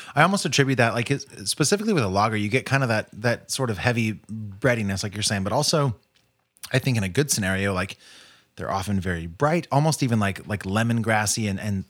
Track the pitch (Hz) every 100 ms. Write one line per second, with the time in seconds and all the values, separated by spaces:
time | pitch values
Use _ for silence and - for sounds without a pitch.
0 | - 139 170 196 160 139 135 127 117 110
1 | 120 139 - - 101 - - 202 220 175
2 | 101 98 113 107 104 127 - 135 123 107
3 | - - 120 117 - - 123 92 123 117
4 | 110 92 - 110 104 98 135 117 101 95
5 | 104 98 - 101 98 123 151 160 139 104
6 | _ _ _ _ _ _ - 131 139 113
7 | 95 92 143 - 95 95 101 92 92 -
8 | - - - - _ - 57 95 98 98
9 | 90 85 85 85 143 170 - 139 156 -
10 | 127 113 98 - - 101 95 104 113 117
11 | 110 107 107 - 107 95 107 98